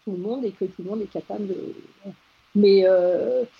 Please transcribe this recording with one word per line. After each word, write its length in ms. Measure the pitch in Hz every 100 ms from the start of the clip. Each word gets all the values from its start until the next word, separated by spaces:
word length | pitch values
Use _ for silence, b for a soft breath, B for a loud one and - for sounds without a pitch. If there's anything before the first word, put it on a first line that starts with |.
tout 80 | -
le 60 | 185
monde 260 | 190 254
et 80 | 233
que 140 | 190 185
tout 180 | -
le 60 | 180
monde 120 | 214
est 100 | 202
capable 360 | 175 - 202 202
de, 280 | 175 - - - _ 196 - _ _ _ 202
mais, 300 | 208 196 185
euh, 560 | 185 180 180 - 254 240